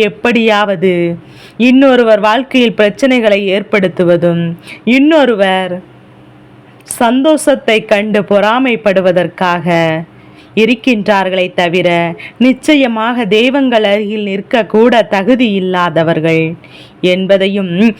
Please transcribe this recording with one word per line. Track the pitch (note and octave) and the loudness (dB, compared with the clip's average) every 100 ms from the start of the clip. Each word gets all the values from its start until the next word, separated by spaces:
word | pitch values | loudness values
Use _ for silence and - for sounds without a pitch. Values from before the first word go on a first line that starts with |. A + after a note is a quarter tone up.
எப்படியாவது, | G#3 G#3+ A#3+ A#3 A3 G#3 G#3 F#3+ F#3 F3 E3+ E3+ - - - - | 0 -2 -2 0 2 2 0 0 0 0 -2 -6 -14 -20 -12 -2
இன்னொருவர் | B3 B3+ C#4 B3 A3+ G#3+ | 2 4 4 4 4 2
வாழ்க்கையில் | G#3+ A#3 B3+ B3+ A#3 F3+ | 2 0 0 0 0 2
பிரச்சனைகளை | G#3 G3+ C4+ B3+ A3 G3+ G3 | -2 0 0 2 0 0 0
ஏற்படுத்துவதும், | G3 G3 G#3 F#3 F3 F3 F3 F3 E3+ E3+ E3+ - - A3 | -4 -2 -2 -2 0 0 2 0 -2 -4 -8 -16 -8 0
இன்னொருவர் | C4 D4 D#4+ C4 G#3 F#3+ F#3 F#3 F3+ - - - - - - - - - - - | 2 4 4 2 0 0 0 -4 -8 -14 -20 -20 -20 -20 -20 -20 -20 -20 -20 -12
சந்தோஷத்தை | - A#3 B3+ D4+ D4+ - C4+ - A3 | -2 0 2 2 2 0 -2 0 -2
கண்டு | A3 G#3 G#3+ G#3 | 0 -2 0 -2
பொறாமைப்படுவதற்காக | G3+ G3+ G#3 B3 C4 A3 G#3 F#3+ F#3 F3 E3+ - F#3 F3 E3 E3+ E3 D#3+ E3 - - - - - | 0 0 2 0 0 -2 0 0 2 0 -2 -4 -2 -2 0 0 0 -2 -8 -18 -20 -20 -6 0
இருக்கின்றார்களே | A3 B3 C4+ A3 G3+ G3 F#3+ F#3 F3+ | 0 0 -2 -2 0 0 0 -2 -4
தவிர, | F#3 F3 F3+ F3 E3+ E3+ E3+ - - | -2 -2 0 0 0 -2 -6 -12 -2
நிச்சயமாக | B3 B3+ - D4 C4 A3 A3+ B3 G#3+ | 0 0 -2 -2 0 -2 -4 -4 -2
தெய்வங்கள் | G#3+ B3 C#4 C4 A#3 G3+ | 0 0 0 0 0 0
அருகில் | G#3 G#3 G#3+ G3+ | -2 -4 -6 -6
நிற்கக்கூட | G3 - A#3+ F3+ G#3+ B3 A#3+ - | -8 -4 -4 0 2 2 2 0
தகுதி | G3 F#3+ B3 A#3+ | -2 0 0 0
இல்லாதவர்கள் | G3 F#3 F3+ F3 D#3+ D#3+ D#3+ D#3+ D#3+ D#3+ E3+ - - - - F3+ | -2 -2 -2 0 0 0 0 0 0 -2 -8 -16 -20 -20 -4 -2
என்பதையும் | F3+ F#3 G3 G3 G3 F#3 F3 A3+ | 0 2 2 0 -2 -4 0 0